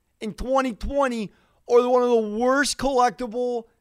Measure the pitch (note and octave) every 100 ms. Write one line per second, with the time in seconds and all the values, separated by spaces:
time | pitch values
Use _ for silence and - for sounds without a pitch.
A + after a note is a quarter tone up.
0 | _ - G#3+ - A3+ C4+ C4 G#3 - C#4
1 | C4+ A#3 G3+ _ _ _ - A#3+ B3 B3
2 | B3 A#3 G#3+ G#3+ B3 C4+ C4+ - C4 C4
3 | B3 - B3 A#3+ B3 A#3+ A3+ _